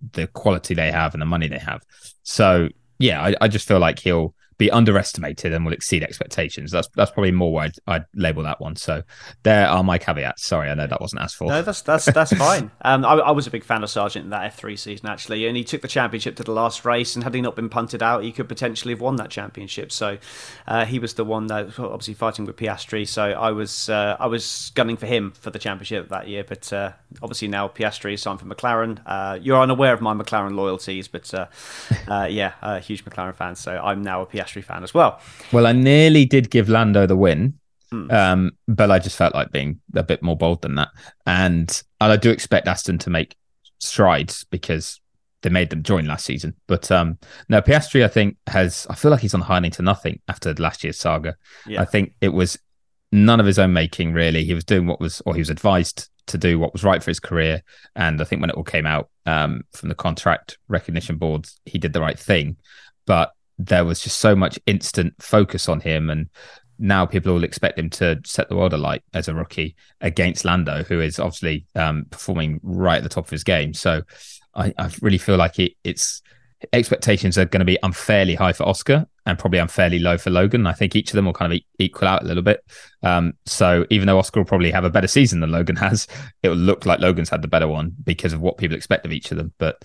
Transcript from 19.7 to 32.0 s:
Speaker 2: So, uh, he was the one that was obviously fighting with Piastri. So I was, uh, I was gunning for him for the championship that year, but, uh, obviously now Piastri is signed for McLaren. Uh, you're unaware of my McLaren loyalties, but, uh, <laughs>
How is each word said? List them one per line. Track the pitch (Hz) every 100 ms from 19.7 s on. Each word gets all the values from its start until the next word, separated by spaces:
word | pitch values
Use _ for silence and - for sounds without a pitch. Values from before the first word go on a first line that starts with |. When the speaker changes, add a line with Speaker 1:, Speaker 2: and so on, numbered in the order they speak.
| - 101
Speaker 2:
So, | - 104 101 - - - - -
uh, | 113 110
he | 127
was | 113
the | -
one | 110 110 110
that | 107 98
was | 107
obviously | 117 107 - 104
fighting | 113 110
with | 101 -
Piastri. | 110 101 - 107 104
So | -
I | 104 98 113
was, | 107 104 - -
uh, | 107 104 104
I | 127
was | 117 - - - -
gunning | 117 113
for | 107
him | 120 101 -
for | -
the | 104
championship | 110 98 101 107 85
that | 95 -
year, | 101
but, | 98 92 -
uh, | 101 98 - _ -
obviously | 117 110 107
now | 101 101
Piastri | - 107 - 104 104
is |
signed | - 98
for | 95
McLaren. | 104 123 117 113 107 -
Uh, | 98 98 95
you're | 87 131
unaware | 131 127 135
of | 117
my | 113
McLaren | 107 104 110 98 101
loyalties, | 98 92 - 95 92
but, | 87 -
uh, | 95 87 - - -
<laughs> | - -